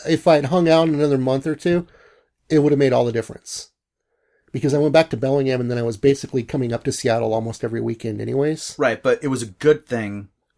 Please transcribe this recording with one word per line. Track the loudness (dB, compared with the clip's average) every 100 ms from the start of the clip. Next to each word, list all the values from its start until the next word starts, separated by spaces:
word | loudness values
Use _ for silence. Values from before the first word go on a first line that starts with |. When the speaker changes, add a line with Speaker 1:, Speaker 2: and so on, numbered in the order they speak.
| -2
Speaker 1:
if | 0 4
I'd | 4 4
hung | 2 4
out | 4 4
another | 2 0 0
month | 0 -2 -2
or | -4
two, | 0 -2 -2 _ _ _ _ _ _
it | 2
would | 4
have | 4
made | 4
all | 4 2
the |
difference. | -2 -6 -12 -14 -14 -14 _ _ _ _ _ _ _ _
Because | -4 0
I | 2
went | 4
back | 4 2
to | -2
Bellingham, | -2 0 0 -2
and | -2
then | -2
I |
was | -4 0
basically | 0 0 -2 -6
coming | -4 -4 -4
up | -4
to | -6
Seattle | -4 -2 0 0
almost | -2 -4 -6
every | -6 -4
weekend | -6 -6 -8 -8
anyways. | -6 -2 -2 -4 -8 -2
Speaker 2:
Right, | -2 0
but | 0 0
it | 0
was | -4
a | -6
good | 0 2 2 0
thing | -6 -6 -10 -14 _ _